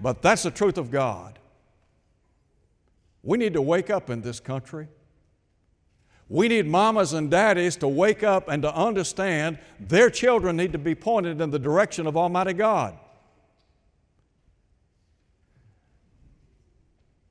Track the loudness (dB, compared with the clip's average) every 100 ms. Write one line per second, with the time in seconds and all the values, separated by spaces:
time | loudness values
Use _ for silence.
0 | -6 0 2 2 0 -2 -2 -2 -4 -2
1 | -4 -6 -12 -20 _ _ _ _ _ _
2 | _ _ _ _ _ _ _ _ _ _
3 | _ _ -4 0 0 0 0 0 0 -4
4 | -4 -8 -8 -12 -8 -10 -8 -14 -16 _
5 | _ _ _ _ _ _ _ _ _ _
6 | _ _ _ 0 2 2 2 2 2 2
7 | 0 0 0 4 4 4 0 0 -2 2
8 | 2 2 2 2 0 -4 -2 0 0 0
9 | -4 -4 -2 -2 -4 -6 -16 -18 0 6
10 | 6 4 2 2 0 -2 -2 -4 -4 -4
11 | 0 0 -2 -4 -4 -2 0 2 0 -2
12 | -4 -2 0 0 -2 0 0 0 -2 -8
13 | -20 _ _ _ _ _ _ _ _ _
14 | _ _ _ _ _ _ _ _ _ _
15 | _ _ _ _ _ _ _ _ _ _
16 | _ _ _ _ _ _ _ _ _ _
17 | _ _ _